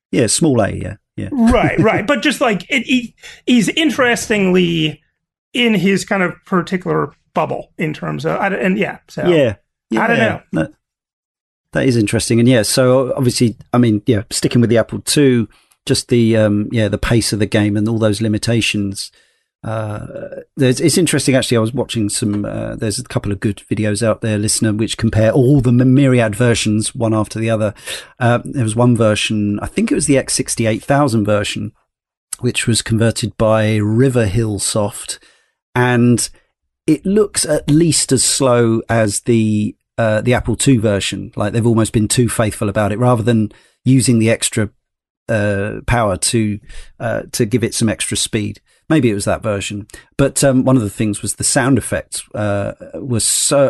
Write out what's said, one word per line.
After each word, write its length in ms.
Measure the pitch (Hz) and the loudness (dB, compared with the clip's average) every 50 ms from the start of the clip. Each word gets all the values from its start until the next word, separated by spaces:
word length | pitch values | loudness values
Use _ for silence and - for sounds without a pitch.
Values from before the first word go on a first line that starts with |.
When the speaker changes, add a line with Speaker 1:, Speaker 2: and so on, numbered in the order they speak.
| _ _ | _ _
Speaker 1:
Yeah, 180 | - 175 123 107 | -2 0 0 2
small 340 | - - 170 160 131 117 | 0 2 2 2 2 2
A, 80 | 104 - | 0 0
yeah, 240 | 95 95 92 92 98 - _ _ _ - | -2 -6 -8 -10 -12 -14 _ _ _ -10
yeah. 100 | - - 294 | -10 -6 -2
Speaker 2:
Right, 440 | 262 226 226 247 220 170 - - - | 2 2 4 4 4 2 0 2 2
Speaker 1:
<laughs> 120 | 165 220 | 2 2
Speaker 2:
right. 160 | 226 - 208 247 | 2 0 0 0
But 140 | 285 233 - | -2 0 0
just, 160 | 294 247 - | 0 0 0
like, 260 | 285 240 214 180 - - | 0 0 0 -2 -4 -4
it, 140 | 294 269 233 | -4 -4 -2
he, 280 | - 269 254 240 220 - _ - - - - _ | 0 0 0 -2 -4 -12 _ -20 -20 -20 -8 _
he's 220 | - 247 240 196 175 | 2 2 4 2 2
interestingly 1300 | - 311 330 302 220 - 262 240 233 226 - - 226 208 190 185 180 185 180 170 170 165 156 151 - - _ _ _ _ _ _ _ _ _ _ - | 0 0 0 0 2 2 0 0 0 0 -2 -2 0 0 2 2 2 2 2 2 0 0 -2 -2 -4 -8 _ _ _ _ _ _ _ _ _ _ -2
in 200 | 269 240 233 220 | 0 2 2 2
his 320 | 190 160 196 196 185 - | 2 2 2 2 0 0
kind 180 | - 202 196 180 | -2 -2 -2 -2
of 100 | 175 180 - _ | -2 -4 -8 _
particular 680 | - 190 180 170 - 196 180 - 170 151 156 151 147 - _ _ _ - | -4 -2 -2 -2 -2 -4 -6 -4 -2 -2 -2 -2 -4 -8 _ _ _ -4
bubble 400 | 180 156 135 135 - - _ _ - | -4 -2 -2 -4 -8 -10 _ _ -6
in 160 | 175 156 147 | -6 -6 -6
terms 320 | - - 160 156 147 135 | -6 -8 -8 -6 -6 -4
of, 140 | 160 160 - | -4 -4 -2
I, 80 | - 196 | -2 -2
and 300 | 190 - - 190 185 214 | -2 -2 -2 -2 0 -2
yeah, 220 | 185 - - - _ _ | -2 -4 -6 -10 _ _
so 180 | - - - 180 | -10 -4 0 2
Speaker 1:
Yeah. 280 | 175 156 139 117 101 - _ _ _ _ _ - 226 220 | 4 4 4 2 0 -4 _ _ _ _ _ -4 -2 -2
Speaker 2:
I 80 | - 202 | 0 0
don't 100 | 233 - | 0 0
Speaker 1:
Yeah. 120 | - 214 | 0 0
Speaker 2:
know. 120 | 170 - - _ - 170 | -2 -4 -8 _ -4 -4
Speaker 1:
That, 120 | 160 - - _ _ _ _ _ _ _ _ _ _ _ _ _ _ _ _ _ _ _ - | -4 -4 -8 _ _ _ _ _ _ _ _ _ _ _ _ _ _ _ _ _ _ _ -4
that 120 | - 127 | -2 0
is 120 | 135 120 117 | 2 2 2
interesting. 420 | 107 101 - 117 - - 123 113 | 0 0 0 -2 -2 0 0 2
And 80 | 117 123 | 4 4
yeah, 140 | 131 120 101 | 4 2 2
so 500 | - - 139 127 127 127 131 135 127 - | 0 0 2 2 4 4 2 2 0 -2
obviously, 400 | - 135 123 117 - 123 113 104 - - _ - | -2 -2 0 0 2 0 0 0 -4 -10 _ 0
I 40 | 123 | 2
mean, 240 | 123 117 107 101 - | 2 4 2 0 0
yeah, 180 | - 123 101 104 - | 0 0 -2 -2 -6
sticking 320 | - - - - - 123 | -6 -2 -2 0 2 2
with 80 | 117 107 | 2 4
the 80 | 113 110 | 4 2
Apple 240 | 107 - - 104 | 0 0 -4 -10
two, 480 | - - - 151 147 131 127 120 107 - _ _ _ _ _ _ - | -6 -2 0 2 4 4 4 2 0 -2 _ _ _ _ _ _ -4
just 220 | - 135 - - - | -2 -2 -2 0 0
the, 280 | 127 120 117 110 113 110 | 2 2 4 4 4 4
um, 320 | 107 104 104 104 104 - | 2 2 2 0 -2 -2
yeah, 160 | 120 117 107 101 | -2 -2 0 0
the 100 | 101 101 | -2 -2
pace 360 | - - 123 117 101 - - | -2 0 0 0 0 0 -2
of 60 | 101 | -2
the 60 | 107 | -2
game 300 | 95 - 110 104 104 104 107 | 0 0 0 2 2 0 0
and 100 | 104 113 | 0 0
all 120 | 117 110 | 0 0
those 220 | 110 107 104 101 | 0 0 0 0
limitations. 920 | 110 110 107 104 - - 120 117 107 - - 110 101 98 98 - - - _ _ _ _ _ _ _ _ _ _ - | -2 -2 -2 -2 -2 0 0 0 0 0 -2 -2 -4 -4 -6 -8 -12 -14 _ _ _ _ _ _ _ _ _ _ -12
Uh, 800 | 110 110 113 110 107 104 104 - - - - - - - - - _ - | -10 -8 -6 -6 -8 -8 -10 -10 -12 -12 -12 -14 -14 -14 -16 -18 _ -4
there's, 240 | - 135 127 131 - | 0 0 0 2 2
it's 180 | 160 160 - 196 | 0 0 2 2
interesting, 380 | 175 147 - 143 - - 131 | 2 2 0 0 0 2 2
actually, 220 | 131 113 - 123 117 | 2 2 2 0 0
I 40 | |
was 120 | 110 110 123 | 0 0 -2
watching 360 | 131 113 - - 117 104 101 | -4 -6 -4 -4 -4 -4 -2
some, 360 | - - - 107 101 104 101 | -4 -4 -4 -2 -2 -2 -4
uh, 300 | 107 104 110 110 110 113 | -6 -6 -8 -8 -8 -8
there's 240 | - 117 110 101 - | -6 -6 -6 -4 -6
a 40 | - | -8
couple 280 | - - 127 - 104 | -6 -6 -6 -4 -4
of 80 | 101 98 | -4 -4
good 180 | - 113 101 - - - | -2 -4 -4 -4 -6 -6
videos 340 | - 104 107 107 104 101 117 | -4 -2 -2 -2 -2 0 0
out 180 | 110 107 - | 0 0 0
there, 160 | - 113 107 104 | -2 -4 -2 -2
listener, 340 | 104 107 - - 127 113 104 | -2 -2 -2 0 0 0 0
which 240 | 107 113 - - - | 0 -2 -4 -4 -2
compare 340 | - 113 - 107 110 110 | -2 0 2 2 2 4
all 300 | 101 143 123 123 147 143 | 4 4 4 4 4 4
the 100 | 117 123 | 4 4
m-, 220 | 120 120 131 131 127 | 4 4 4 6 6
myriad 420 | 135 143 135 127 123 113 110 104 | 6 4 4 4 4 2 0 0
versions, 580 | 101 120 120 113 101 - 113 107 107 107 - - | 0 2 2 2 2 0 0 0 0 -2 -4 -6
one 200 | 127 117 110 110 | -4 -2 0 0
after 260 | 110 107 - - 110 | 0 -2 -2 -4 -4
the 100 | 113 113 | -2 -2
other. 240 | 113 107 107 104 101 - - - - - - - - - | -2 0 -2 -2 -4 -6 -12 -14 -14 -14 -14 -16 -8 -2
Uh, 200 | - 120 120 120 120 | 0 2 2 0 -2
there 180 | 123 - 139 120 | -4 -4 -2 -2
was 120 | 110 107 | -2 0
one 200 | 117 123 123 120 | 2 4 4 4
version, 640 | 110 117 107 107 101 - - 110 107 104 104 101 - | 4 4 2 2 0 -2 -2 -2 -2 0 -2 -2 -2
I 60 | - | -4
think 260 | - - - 220 226 | -6 -4 -2 -2 0
it 40 | 302 | 0
was 100 | - 160 | 0 0
the 120 | - 139 131 | 2 0 0
X 160 | - - - | 0 -2 -4
sixty-eight 500 | - 127 - - - 117 110 110 - - | -4 -4 -4 -4 -2 0 0 -2 -2 -2
thousand 420 | - 143 143 147 135 107 113 104 | 0 0 2 2 2 2 0 0
version, 460 | 104 104 104 104 - - 110 104 107 - _ _ _ _ _ _ _ _ _ _ _ - - | 2 0 0 0 -2 -6 -8 -8 -10 -12 _ _ _ _ _ _ _ _ _ _ _ -12 -6
which 280 | - 123 - - - - | -4 -4 -4 -2 -2 0
was 140 | 113 - | 0 0
converted 540 | - - 117 107 113 113 107 - - 104 - - | 0 0 0 0 2 0 0 -2 -4 -6 -2 0
by 400 | 113 107 110 110 107 107 110 107 | 2 2 2 2 2 2 2 0
Riverhill 800 | 104 104 110 113 131 143 123 123 113 101 90 117 113 107 104 95 | 0 2 2 4 2 4 4 2 0 0 0 0 -2 -2 -2 -4
Soft, 600 | - - - 113 101 101 - - - - - - _ _ _ _ _ _ _ _ _ _ - | -4 -4 -2 -2 -2 -2 -4 -8 -12 -12 -14 -14 _ _ _ _ _ _ _ _ _ _ -2
and 540 | 123 123 123 123 120 120 120 120 110 - - - - _ _ _ _ _ _ _ _ _ | 0 0 2 2 4 4 4 4 2 0 -4 -10 -14 _ _ _ _ _ _ _ _ _
it 200 | - 156 139 - | -2 0 0 0
looks 380 | 190 196 214 208 202 - - - | 0 2 2 2 0 -2 -4 -2
at 240 | 165 151 147 - - | -2 -2 -2 0 2
least 420 | 143 156 175 165 143 - - - | 2 4 4 4 2 0 0 0
as 120 | 135 120 - | 0 0 2
slow 580 | - - - 143 131 120 120 117 113 110 113 - - | 0 0 0 2 2 4 4 2 2 0 -2 -4 -2
as 320 | 113 117 110 104 101 - | 0 0 0 0 -2 -2
the, 540 | - - 120 113 110 107 107 104 107 107 - _ _ _ _ - | 0 0 2 2 2 2 0 0 -2 -4 -6 _ _ _ _ -2
uh, 240 | 117 110 107 107 | -2 0 0 0
the 140 | 110 123 127 | 0 0 0
Apple 200 | 123 120 - 113 | 0 0 -2 -2
two 240 | - - 139 135 117 | 0 2 2 2 4
version. 520 | 104 113 101 98 - - - 95 98 107 - | 2 2 0 0 -2 -4 -6 -8 -10 -10 -6
Like, 160 | - 104 104 - | -6 -4 -4 -2
they've 120 | 117 110 120 | 0 0 2
almost 260 | 117 113 110 - - | 2 2 2 0 0
been 140 | 117 107 101 | 0 -2 0
too 220 | - - 123 110 | 0 0 0 0
faithful 400 | - - 113 107 - - 113 104 | 0 -2 -2 -2 -2 -4 -4 -4
about 220 | 98 110 104 98 | -2 -2 -2 -2
it, 80 | 104 104 | -2 0
rather 240 | 123 123 123 110 107 | 0 2 2 2 2
than 280 | 117 117 113 107 101 - _ _ _ _ _ - | 2 2 2 0 -2 -4 _ _ _ _ _ 0
using 360 | 127 131 135 110 - 123 113 | 2 2 2 4 2 2 2
the 100 | 110 113 | 2 2
extra, 400 | 113 - - - - 117 107 101 - _ _ _ _ _ _ _ _ _ _ - | 0 0 -2 -4 -2 -2 -4 -4 -6 _ _ _ _ _ _ _ _ _ _ -4
uh, 540 | 120 107 101 104 101 98 101 107 110 107 - - | -2 -2 0 -2 -2 -2 -4 -6 -6 -8 -4 -2
power 280 | 117 117 113 104 92 | 0 0 0 0 0
to, 440 | - - - - 117 110 104 101 107 - - - - - - - - | -2 -2 -2 0 0 0 0 -2 -6 -10 -14 -16 -16 -16 -18 -14 -10
uh, 240 | 123 117 110 110 - - - | -6 -6 -6 -6 -6 -6 -4
to 120 | - 123 | -4 -2
give 180 | 104 110 117 107 | 0 0 0 -2
it 100 | 107 - | -2 -2
some 160 | - 117 110 | -2 -2 -2
extra 260 | 98 - - - 107 | -2 -2 -6 -6 -6
speed. 460 | 98 - - - 113 104 104 101 - _ _ _ _ _ - | -4 -4 -4 -4 -4 -4 -6 -8 -12 _ _ _ _ _ -2
Maybe 200 | 160 160 - 120 | 0 2 2 2
it 60 | 104 | 0
was 100 | 101 98 | 0 -2
that 180 | - 92 82 - | -2 -2 -2 -2
version. 420 | 113 104 101 92 - 104 104 98 - - - - _ _ - | -4 -4 -4 -4 -6 -8 -10 -12 -14 -18 -20 -20 _ _ 0
But, 240 | 139 135 - - - | 0 0 0 0 2
um, 180 | 139 127 131 120 | 2 2 2 2
one 140 | 127 131 131 | 2 2 2
of 40 | |
the 80 | 107 101 | 2 -2
things 320 | - - 113 107 101 - | -4 -4 -4 -2 -4 -4
was 140 | - 104 - | -6 -8 -6
the 80 | - - | -4 -4
sound 340 | - - 143 131 139 139 113 | -2 0 0 2 2 2 0
effects, 460 | - - - 82 - _ - - - _ - | 0 -2 -4 -6 -6 _ -12 -14 -14 _ -8
uh, 380 | - 104 104 101 101 101 - - - 90 - - | -6 -4 -2 -2 -2 -4 -6 -8 -12 -14 -16 -14
were 260 | 82 87 135 123 110 | -12 -8 -4 -4 -2
so, 500 | - - - - - - 147 143 139 127 | -2 0 -2 -2 0 2 2 2 2 2